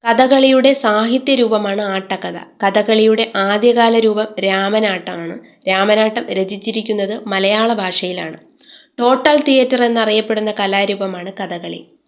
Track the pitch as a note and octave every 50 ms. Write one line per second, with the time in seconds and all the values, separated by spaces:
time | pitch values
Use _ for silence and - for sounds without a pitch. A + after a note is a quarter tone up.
0 | - A#3 A3+ A3 C4 B3+ C#4 C4+ C4+ C4+ C4 C4 B3 C4+ C#4 C4+ - A3 G#3 G#3+
1 | A3 A#3 A#3+ C4 C4 C4+ C4+ B3 A#3+ A3 A3 G#3 G#3 G3+ G3 G#3 G#3+ G3 F#3+ F#3+
2 | F#3+ F#3+ F#3+ F#3 - F3+ E3 F3 - - _ _ - G3 F#3+ G#3+ G#3 A3 A3 A3
3 | A3 A3 A3 A3 A3+ A3+ - G3 G3 G3 G#3 G#3 A3 A#3+ A#3 A#3+ A#3 A3+ A#3 A3+
4 | A3 G#3+ G#3 G#3+ G#3+ G#3+ G#3+ - F#3+ G3 F#3+ F#3+ G3 G3 G#3+ A3 G#3+ G#3 F#3+ F3+
5 | E3+ - F3+ E3+ E3 E3 F3+ - - - _ _ _ F#3+ F#3+ F#3+ G3 G#3 G#3+ G#3+
6 | A3 A3 G#3+ A#3+ A#3+ - G3 F#3+ F#3+ F#3 G3 G3 - A3+ A3 A3+ G#3+ A3 G#3+ G#3
7 | G3 F#3+ G#3 A3+ A3 G#3 G3 F#3+ G3 G3 G#3+ G#3+ A3+ A#3 A#3 G#3 F#3+ F#3 F3+ -
8 | - F3+ F3+ F3+ E3+ D#3+ D#3+ - _ _ _ _ _ - - - _ _ _ -
9 | A#3+ B3 C4 C4 - D4+ D4 D4 D4 C#4+ C4+ C4 B3+ B3+ B3+ A#3+ A#3+ A#3 A#3 A#3
10 | A3 A3 G#3+ A3 G#3+ A3 A3 G#3+ G#3+ G#3+ G#3 G#3 G3+ F#3+ G3 G3 G3+ G3 G3+ G3
11 | G3 F#3+ F#3 F3+ F3 F#3+ F#3 - G3 E3+ F3 E3+ F3 E3+ E3+ E3+ - _ _ _
12 | _